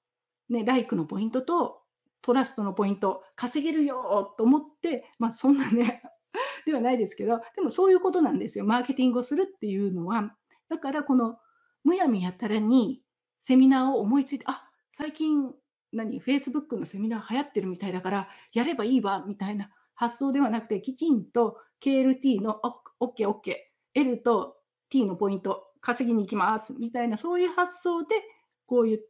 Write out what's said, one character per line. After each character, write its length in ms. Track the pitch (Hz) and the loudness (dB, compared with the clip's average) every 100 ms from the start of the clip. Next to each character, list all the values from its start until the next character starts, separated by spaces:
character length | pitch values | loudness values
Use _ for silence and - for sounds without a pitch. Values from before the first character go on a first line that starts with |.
| _ _ _ _ _ | _ _ _ _ _
ね、 160 | 233 | -2
ラ 140 | 214 254 | 2 0
イ 80 | 226 | 0
ク 100 | 185 | -2
の 80 | |
ポ 140 | 156 196 | -2 -4
イ 60 | 220 | -2
ン 40 | |
ト 120 | 254 | -2
と、 400 | 254 349 247 - _ _ _ _ | 0 0 -2 -6 _ _ _ _
ト 100 | - | 2
ラ 120 | 254 | 2
ス 120 | 254 - | 2 -2
ト 80 | |
の 80 | 202 | -4
ポ 140 | 196 202 | 0 -2
イ 60 | |
ン 40 | 202 | 0
ト、 280 | 196 - - - | -2 -2 -12 -8
稼 280 | 247 302 | -6 -2
げ 120 | 302 311 | -2 0
る 80 | |
よ 500 | 285 262 214 202 196 - | 0 -2 -2 -2 -2 0
と 80 | |
思 140 | 226 294 | 4 4
っ 40 | - _ | 0 _
て、 240 | 339 247 - _ | -4 -4 -8 _
ま 100 | 226 | -4
あ、 40 | |
そ 180 | - 262 | 0 2
ん 60 | 277 | 2
な 140 | 254 | 2
ね、 320 | 226 247 247 - _ _ | 2 0 -2 -14 _ _
<laughs> 340 | 415 554 - - | -8 -8 -6 -4
で 60 | |
は 80 | 277 | 0
な 120 | 240 | 0
い 60 | 247 | 0
で 80 | 196 | -2
す 60 | |
け 100 | - | -4
ど、 160 | 202 233 - | -4 -4 -6
で 80 | - | -4
も 80 | 311 | -4
そ 180 | 285 381 | 2 4
う 40 | |
い 20 | |
う 60 | 370 | 6
こ 100 | 370 | 4
と 80 | 359 | 2
な 100 | 269 | 2
ん 60 | 185 | 0
で 100 | 208 | -4
す 100 | 208 | -4
よ。 60 | |
マ 140 | 202 240 | 0 0
ー 60 | |
ケ 100 | 247 | 0
テ 80 | 254 | 2
ィ 60 | 254 | 2
ン 40 | |
グ 80 | 240 | 2
を 20 | |
す 120 | 247 294 | -2 -2
る 60 | |
っ 160 | 381 - | -2 -4
て 80 | 214 | -6
い 100 | 196 | -2
う 140 | 202 | -2
の 140 | 180 175 | -4 -2
は。 300 | 226 208 - _ _ _ | -2 -2 -8 _ _ _
だ 100 | 320 | -8
か 140 | 277 | -4
ら、 120 | 294 | -6
こ 100 | 285 | 2
の、 220 | 254 226 233 _ _ _ _ | 2 2 -4 _ _ _ _
む 100 | 302 370 | 0 2
や 100 | 311 | 2
み 140 | 208 | 0
や 100 | 180 | -2
た 160 | - 214 | -6 -2
ら 100 | 214 | 0
に 440 | 214 254 208 - _ _ _ _ | 4 4 2 -4 _ _ _ _
セ 140 | - 254 | 2 6
ミ 120 | 262 | 8
ナ 180 | 262 262 | 6 2
ー 40 | |
を 100 | 254 | 0
思 180 | 208 277 | 2 0
い 60 | |
つ 100 | 277 | 0
い 40 | 277 | -6
て、 60 | - | -8
「あ、 200 | - - _ _ | -10 -14 _ _
最 200 | - 302 | -12 -12
近、 420 | 302 311 294 262 - _ _ _ | -4 0 0 0 -8 _ _ _
何、 280 | 220 220 - | -8 -6 -6
Facebook 580 | - 277 269 285 294 220 | -2 -2 -2 -8 -6 -8
の 80 | - | -8
セ 120 | 196 | -6
ミ 100 | 220 | -4
ナ 120 | 226 | -6
ー 120 | 196 | -4
流 60 | 240 | -6
行 60 | |
っ 80 | 285 | -2
て 80 | 208 | -4
る 80 | 185 | -4
み 100 | 180 | -6
た 100 | 196 | -6
い 40 | |
だ 80 | 185 | -6
か 100 | 185 | -4
ら、 180 | 196 190 - _ | -4 -6 -16 _
や 120 | 233 | -2
れ 100 | 262 | -2
ば 100 | 269 | -2
い 120 | 214 262 | 0 0
い 40 | |
わ」 220 | 196 196 185 | 0 -4 -6
み 80 | 202 | -8
た 140 | 196 | -6
い 60 | 208 | -6
な 140 | 202 _ _ | -10 _ _
発 220 | - 240 - | -6 -6 -2
想 160 | 277 | -2
で 80 | 269 | 2
は 100 | 254 | 0
な 100 | 226 | 0
く 60 | 220 | -4
て、 120 | 196 | -6
き 160 | - 262 | -6 -4
ち 120 | 330 | 0
ん 160 | 240 175 | 0 0
と 340 | 240 220 - _ _ | 0 0 -2 _ _
ケ 200 | 277 269 | 0 2
ー 20 | |
エ 20 | |
ル 180 | 262 262 | 4 2
テ 80 | 269 | 2
ィ 100 | 208 | 2
ー 40 | |
の、 180 | 214 214 240 240 - _ | -2 -4 -6 -8 -20 _
「オ 80 | 247 | -6
ッ 60 | |
ケ 120 | - | -2
ー、 40 | 202 | -2
オ 60 | |
ッ 60 | 220 | -2
ケ 320 | - - - _ _ | -6 -10 -12 _ _
ー、 60 | 277 | 0
L 200 | 262 240 | 0 0
と 360 | 240 214 - - _ _ _ | 2 0 -2 -14 _ _ _
T 180 | 269 208 | 0 0
の 80 | |
ポ 160 | 180 202 | 0 -2
イ 60 | 196 | -2
ン 60 | |
ト、 260 | 190 - - _ | -4 -6 -8 _
稼 240 | - 247 | -6 -2
ぎ 80 | 240 | 0
に 120 | 226 | 0
行 40 | 190 | 0
き 60 | |
ま 240 | 202 180 220 | 0 0 0
す」 160 | - | -6
み 160 | 262 233 | -10 -8
た 140 | 240 | -4
い 40 | 240 | -4
な、 80 | 214 | -4
そ 180 | 339 | -4
う 60 | 359 | 0
い 60 | 359 | 0
う 40 | |
発 320 | 359 359 - | 0 -2 -2
想 200 | 349 339 | -4 -2
で、 140 | 311 440 - _ _ _ _ | -2 -2 -4 _ _ _ _
こ 140 | 247 | 2
う 80 | 226 | 2
い 80 | |
っ 20 | 220 | 0